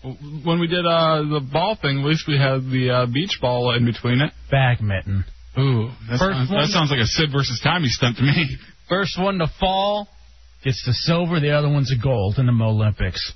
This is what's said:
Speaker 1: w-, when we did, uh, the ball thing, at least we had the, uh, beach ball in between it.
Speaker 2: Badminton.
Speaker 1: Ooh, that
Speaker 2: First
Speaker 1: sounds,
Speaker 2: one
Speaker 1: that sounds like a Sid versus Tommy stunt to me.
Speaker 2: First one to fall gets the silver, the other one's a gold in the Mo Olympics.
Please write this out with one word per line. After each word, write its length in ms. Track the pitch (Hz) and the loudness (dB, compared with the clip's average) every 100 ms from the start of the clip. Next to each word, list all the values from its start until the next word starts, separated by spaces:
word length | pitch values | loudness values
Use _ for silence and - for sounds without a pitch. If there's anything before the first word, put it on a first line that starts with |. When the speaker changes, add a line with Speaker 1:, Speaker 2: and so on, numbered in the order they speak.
Speaker 1:
w-, 380 | 131 127 147 151 | -12 -14 -12 -6
when 140 | 156 170 | -2 0
we 60 | 170 | 0
did, 180 | 180 | 0
uh, 380 | 170 170 160 156 | 2 2 2 2
the 180 | 151 151 | 0 -2
ball 360 | 131 151 190 220 | -2 -2 0 -2
thing, 200 | 143 139 | -2 0
at 40 | |
least 220 | 139 160 - | 0 0 0
we 100 | 143 | 2
had 320 | 139 135 131 | 2 0 0
the, 220 | 131 127 | 0 2
uh, 160 | 123 123 | 2 0
beach 320 | 127 196 - | -2 -2 -2
ball 320 | 127 123 123 120 | -2 0 0 2
in 80 | |
between 360 | 120 107 120 123 | 0 0 0 2
it. 120 | 151 - - | 0 -4 -2
Speaker 2:
Badminton. 760 | 135 131 120 104 95 98 98 - - - 127 | 2 2 2 -2 -4 -2 -4 -4 -10 -8 -2
Speaker 1:
Ooh, 320 | 135 120 113 123 110 | 0 0 -2 -8 -6
that 80 | 123 | 0
Speaker 2:
First 20 | |
Speaker 1:
sounds, 300 | 190 190 127 | 0 0 0
Speaker 2:
one 100 | - | 0
Speaker 1:
that 60 | 151 | 2
sounds 200 | 190 151 | 2 0
like 80 | 139 | 0
a 60 | 107 | 0
Sid 240 | - 156 | 0 0
versus 300 | 135 127 113 | 0 -2 -2
Tommy 240 | 147 180 139 | -2 0 0
stunt 280 | - 120 117 | 0 0 2
to 60 | |
me. 320 | 135 143 139 135 - - - | 2 2 0 -6 -14 -20 -4
Speaker 2:
First 280 | 180 190 - | -2 -2 -2
one 180 | 196 190 | -2 0
to 80 | 156 - | -4 0
fall 480 | 190 190 202 208 208 - - - - - | 0 0 0 -2 -6 -16 -20 -20 -20 -8
gets 180 | 139 127 | -4 -4
the 80 | - | -2
silver, 460 | 120 - 170 175 170 | -2 0 0 0 0
the 120 | 147 | 2
other 160 | 147 147 | 2 2
one's 240 | 147 127 | 2 0
a 100 | 131 | 0
gold 360 | 135 120 98 107 | 0 0 0 2
in 80 | 127 | 2
the 60 | |
Mo 180 | 117 113 | 2 2
Olympics. 600 | 107 107 101 98 - - | 2 2 0 -4 -4 -10